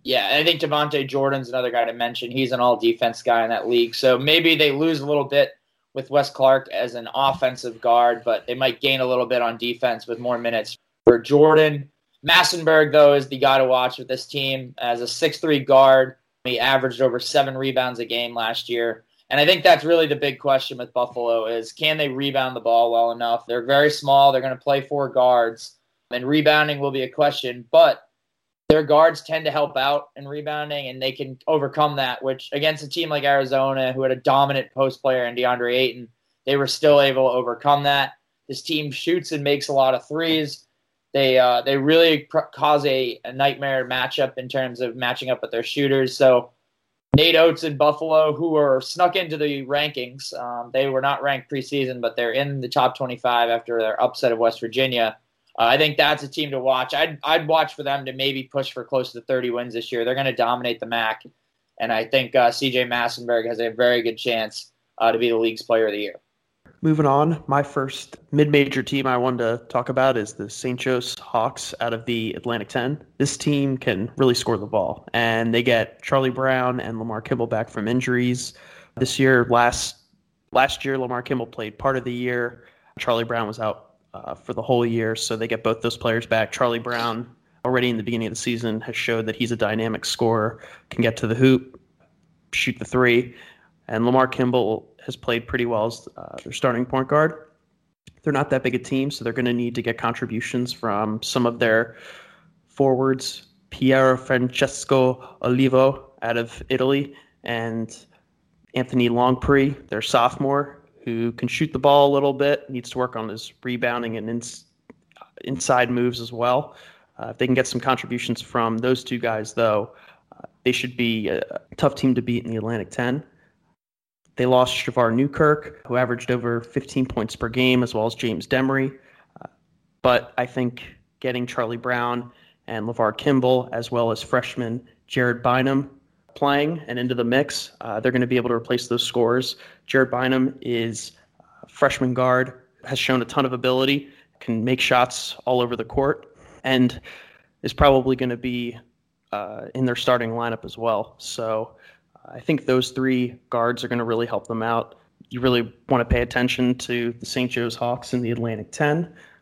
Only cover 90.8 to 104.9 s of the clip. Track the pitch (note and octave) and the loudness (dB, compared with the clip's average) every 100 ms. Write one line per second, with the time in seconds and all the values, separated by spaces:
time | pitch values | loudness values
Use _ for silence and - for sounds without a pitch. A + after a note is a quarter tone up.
90.8 | - - A#2 A2 A2 A2+ C3 B2+ - - | -12 -2 -2 0 -4 2 4 4 0 -20
91.8 | _ _ _ _ _ _ - - - - | _ _ _ _ _ _ -8 -4 -4 -6
92.8 | - B2 B2 A#2 B2 - - - _ _ | -4 2 4 2 0 -8 -20 -20 _ _
93.8 | - A2+ A#2 C3 C3 - B2 B2+ G#2 A2 | -8 -2 2 2 2 0 0 0 0 -4
94.8 | - _ - - - A#2 A#2 B2+ A#2+ A2+ | -8 _ -16 -10 -4 -4 -2 -4 -2 -2
95.8 | A2+ A2+ - - G1+ - - - C3+ A#2+ | -2 -6 -16 -20 -18 -16 -14 -2 -2 0
96.8 | B2+ C3 C3 D3 D#3 - - _ _ _ | -2 -2 0 2 0 -2 -18 _ _ _
97.8 | _ _ - _ - C#3 C#3+ C3 C3 A#2+ | _ _ -20 _ -4 -2 0 0 -2 -4
98.8 | B2+ C3+ C#3 - A#2 A#2 A#2+ A#2+ A#2+ B2 | -4 -4 -4 -6 -6 -4 -2 -2 -4 -4
99.8 | A#2 A#2 A#2+ A#2 A#2 A2 - B2 B2 - | -6 -4 -4 -4 -6 -6 -4 -4 -6 -6
100.8 | A2+ G2+ G#2+ G#2+ - C3 A#2 A#2+ A#2 A2 | -4 -2 -2 -4 -4 0 0 0 2 2
101.8 | A#2 - - - - _ _ _ _ - | 0 -8 -20 -20 -20 _ _ _ _ 0
102.8 | C#3 B2+ C3 C3 - - - _ - - | 2 2 0 0 -4 -12 -20 _ -18 -2
103.8 | C3 C3+ C3 B2+ - B2+ B2 - C#3 - | 2 4 4 2 0 0 0 0 -2 -2
104.8 | - | 0